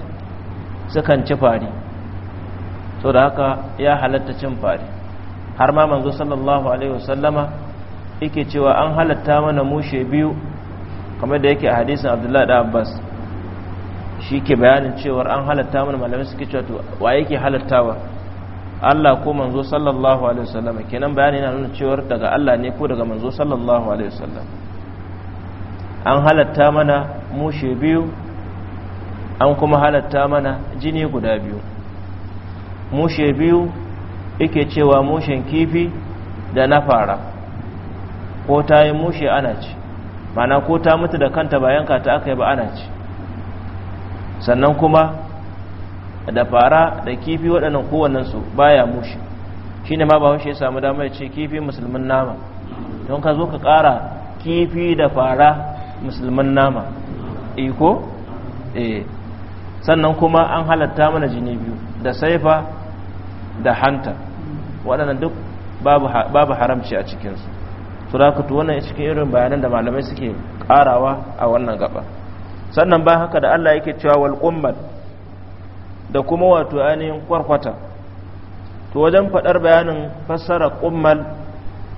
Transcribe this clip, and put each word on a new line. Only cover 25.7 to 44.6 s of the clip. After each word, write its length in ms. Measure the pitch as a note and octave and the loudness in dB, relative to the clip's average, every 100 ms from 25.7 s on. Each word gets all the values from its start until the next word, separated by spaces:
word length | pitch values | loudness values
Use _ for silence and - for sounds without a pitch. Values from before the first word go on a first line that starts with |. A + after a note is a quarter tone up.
| - - - - | -10 -12 -4 2
An 180 | C#3 | 4
halatta 480 | D3+ D#3 C#3+ D3 D3 | 6 6 4 4 4
mana 480 | D3+ D3 C#3+ D3+ - - | 6 4 2 0 -8 -8
mushe 420 | C3+ D#3 D3 C3 B2 | -4 -4 -2 -4 0
biyu, 280 | D#3 E3 E3 - - - - - - - - - - - - - | 2 2 0 -6 -12 -12 -10 -10 -10 -10 -10 -10 -10 -10 -6 2
an 160 | C3+ D3 | 4 4
kuma 220 | D3+ D3 | 4 4
halatta 500 | D3 C#3+ - C#3+ C#3+ | 4 4 2 0 2
mana 300 | D3 C3+ C3 - - | 2 0 -4 -6 -6
jini 240 | D#3 D#3 D#3 | -2 -2 -2
guda 280 | B2 A2 G#2+ | 0 0 0
biyu. 200 | G2+ G#2 - - - - - - - - - - - - - | -2 -8 -10 -12 -12 -12 -10 -10 -10 -12 -12 -12 -12 -12 -6
Mushe 420 | C#3 D#3+ D#3 D3 C3+ | 0 0 2 2 4
biyu 340 | E3 E3+ F3 - - - - - - - | 4 4 2 -4 -10 -10 -10 -10 -8 -2
yake 260 | D#3+ D#3 D3 | 0 2 0
cewa 320 | D#3 C#3+ C#3 | 4 6 6
mushen 400 | C#3 D#3+ D3+ C3 | 4 0 0 -2
kifi 480 | - D#3 D#3+ E3+ E3+ - - - - - - | 0 0 2 2 0 -4 -10 -10 -10 -10 -4
da 120 | C3 C3 | 2 6
na 120 | D3 | 6
fara, 360 | C#3+ A#2 G2+ G2 - - - - - - - - - - - - - | 6 4 2 -2 -6 -12 -12 -12 -10 -10 -10 -10 -10 -10 -10 -8 0
ko 140 | C#3+ | 2
ta 200 | D3 D3+ | 6 8
yi 80 | D3+ | 8
mushe 360 | D3+ E3+ D#3+ C#3 | 4 -2 0 0
ana 260 | C3+ B2+ G2+ | 2 0 -4
ci, 80 | - - - - - - - A2+ | -8 -12 -12 -12 -12 -12 -6 0
mana 260 | B2 C#3 | 2 2
ko 160 | C3+ E3 | 2 2
ta 160 | E3 D#3+ | 4 4
mutu 200 | E3+ E3+ | 2 0
da 120 | C#3 | 0
kanta 300 | D#3 D3+ C#3 | 0 0 2
ba 120 | B2+ | 4
yanka 280 | C#3+ D3+ C3 | 2 2 0
ta 120 | C3 D3 | 2 0
aka 140 | C#3+ | 0
yi 40 | B2+ | 0
ba 100 | A2 | 2
ana 160 | C3 G#2 - | 0 -2 -6
ci. 80 | - - - - - - - - - - - - - - - - | -10 -10 -10 -12 -10 -10 -10 -10 -10 -10 -10 -10 -10 -10 -10 -4
Sannan 320 | - B2 | 2 4